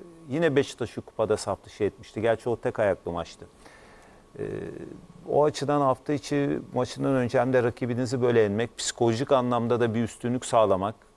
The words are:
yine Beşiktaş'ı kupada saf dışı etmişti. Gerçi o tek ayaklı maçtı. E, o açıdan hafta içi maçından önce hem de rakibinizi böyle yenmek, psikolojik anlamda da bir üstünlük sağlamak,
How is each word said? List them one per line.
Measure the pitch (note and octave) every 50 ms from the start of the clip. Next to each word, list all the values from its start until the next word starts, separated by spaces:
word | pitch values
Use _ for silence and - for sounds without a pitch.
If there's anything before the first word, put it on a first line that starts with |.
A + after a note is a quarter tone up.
| - - - - - D3
yine | B2+ D#3+ E3+ D#3+ C3+
Beşiktaş'ı | C#3+ B2+ - - - - - - -
kupada | - - - - A2 G2 G#2+
saf | G2+ - G#2+ G2 - -
dışı | - - - G#2+
etmişti. | F#2+ - - G2 - - A2+
Gerçi | G#2 A2+ A2+ - - B2+
o | A2+
tek | - - B2 A2+ -
ayaklı | A2 G2+ F2+ - - F2
maçtı. | E2+ E2+ E2+ - - - - - - - - - - - - - - - - - - - - - - -
E, | G#1+ G1+ G1+ G#1 - - - - - - - - - - - - - -
o | B2 C#3 D3
açıdan | D3+ - - C#3+ C3 D3 D3
hafta | C#3+ C3 B2+ - - - D3
içi | C3+ - - D3 C#3+ C#3+ C#3+ D3+ C#3 - - -
maçından | B2 B2 - - C3 C#3 C#3 C3+
önce | C3 B2 A#2 A#2 C3
hem | A#2+ C3 C3
de | B2+ A#2
rakibinizi | B2 - - C3 A#2 A#2+ A#2 B2+ A#2 C3 B2+
böyle | B2 B2 A#2+ A#2
yenmek, | G#2+ G2+ G2+ G#2+ A#2+ A2+ -
psikolojik | - - - - - A#2+ A#2 A2+ A2+ C#3 -
anlamda | C#3+ C3 B2 B2 B2 A#2+ A#2 A#2 B2 A#2
da | B2 A#2+ G#2+
bir | A#2 A#2
üstünlük | G#2+ - - - A#2 B2 B2+ -
sağlamak, | - - A#2 A2 G2+ G2 F#2 F#2+ G#2 A2+ - _ _ _